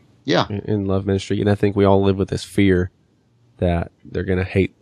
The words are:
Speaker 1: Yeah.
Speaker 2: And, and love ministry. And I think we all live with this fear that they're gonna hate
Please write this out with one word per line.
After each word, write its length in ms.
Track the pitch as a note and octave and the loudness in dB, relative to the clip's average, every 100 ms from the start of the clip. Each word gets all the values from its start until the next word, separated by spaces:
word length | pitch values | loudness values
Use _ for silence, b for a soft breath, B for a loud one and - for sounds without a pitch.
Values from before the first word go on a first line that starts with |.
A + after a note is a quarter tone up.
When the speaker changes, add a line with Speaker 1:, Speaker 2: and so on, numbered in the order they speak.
| _ _ | _ _
Speaker 1:
Yeah. 220 | - E3 A#2 | -2 0 0
Speaker 2:
And, 120 | G2+ - | -6 -4
and 200 | G#2+ G2 | -4 -2
love 180 | F#2+ G2 | -2 0
ministry. 340 | G2 - G2+ | -2 -2 -2
And 80 | G#2 | 0
I 60 | |
think 220 | G2+ G#2 G2 | 2 0 2
we 100 | G2 | 4
all 160 | G2 | 4
live 140 | G2 F#2+ | 4 0
with 120 | F#2+ | -2
this 160 | F#2 | -4
fear 460 | - - G2 F2+ F2+ _ _ _ _ _ _ - | -4 0 4 4 0 _ _ _ _ _ _ -4
that 340 | F2+ E2+ - _ | -2 -2 -4 _
they're 200 | - - | -12 -8
gonna 200 | F#2+ F#2 | -2 -2
hate 300 | F#2 G2 F#2+ _ | 0 0 0 _